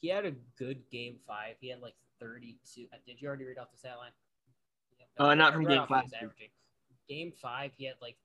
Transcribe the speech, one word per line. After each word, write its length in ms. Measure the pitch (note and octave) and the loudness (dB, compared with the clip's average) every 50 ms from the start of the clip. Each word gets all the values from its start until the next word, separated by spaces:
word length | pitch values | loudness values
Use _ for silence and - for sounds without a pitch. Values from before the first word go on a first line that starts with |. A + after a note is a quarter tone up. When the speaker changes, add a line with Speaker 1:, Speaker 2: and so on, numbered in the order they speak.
Speaker 1:
he 80 | - E3+ | -2 -2
had 180 | F#3 G3+ G3+ | 0 0 -2
a 80 | F3 C#3 A#2+ A#2+ - - - | -4 -4 -8 -12 -16 -10 -8
good 240 | B2 B2+ C3+ B2+ - - | -6 -6 -8 -8 -10 -12
game 260 | - A#2+ A#2+ A#2+ A#2+ - - | -12 -10 -10 -10 -12 -14 -14
five. 280 | - G#2+ G#2 G#2+ A2+ A2+ - | -12 -10 -8 -8 -10 -12 -12
He 100 | B2+ B2+ | -12 -12
had, 100 | B2 B2 | -12 -12
like, 140 | B2 A2+ - _ _ _ _ - | -14 -16 -18 _ _ _ _ -14
thirty-two. 680 | A#2+ A2+ A#2 B2 A#2+ A#2 A2+ - - - - B2 A#2+ - | -14 -14 -14 -14 -16 -18 -20 -20 -20 -20 -18 -18 -18 -18
Uh, 40 | A#2 A#2 - | -20 -20 -20
did 160 | B2 B2 A#2 | -20 -16 -12
you 60 | C#3 C#3+ | -10 -8
already 160 | C#3 C3+ C3 | -8 -8 -10
read 120 | B2+ B2+ | -12 -12
off 140 | C3 A#2+ - | -14 -14 -16
the 60 | _ - | _ -18
stat 180 | - B2+ B2 A#2+ | -16 -14 -14 -14
line? 120 | B2 A#2+ - _ _ _ _ _ _ _ _ _ _ _ _ _ _ _ _ _ _ _ - | -16 -18 -20 _ _ _ _ _ _ _ _ _ _ _ _ _ _ _ _ _ _ _ 0
Speaker 2:
Uh, 180 | C#3 C#3+ D3 D3 | 4 6 8 10
not 200 | D#3 D#3+ D3+ D3+ | 10 10 8 8
from 100 | D#3+ D#3 | 6 4
Speaker 1:
Right 100 | - C#3+ | 6 6
Speaker 2:
game 60 | C3+ | 4
Speaker 1:
off 80 | C#3+ - | 4 4
he 60 | C3+ | 4
was 80 | C3+ | 2
Speaker 2:
five. 200 | C3 C3 B2+ A2+ | 2 0 -4 -10
Speaker 1:
averaging. 260 | A2+ G#2+ - - A2 - _ _ _ _ _ _ _ _ C3 _ _ - | -10 -10 -12 -16 -20 -20 _ _ _ _ _ _ _ _ _ _ _ -12
Game 240 | C#3+ D#3 E3+ F3 E3 - | -10 -10 -10 -10 -12 -10
five, 300 | - B2 A#2+ C3 C#3+ C#3 C#3 | -10 -8 -6 -6 -8 -8 -10
he 80 | - C3+ | -10 -10
had, 80 | C3 C3 - | -10 -10 -12
like, 140 | B2 A#2+ A2+ _ _ | -16 -18 -18 _ _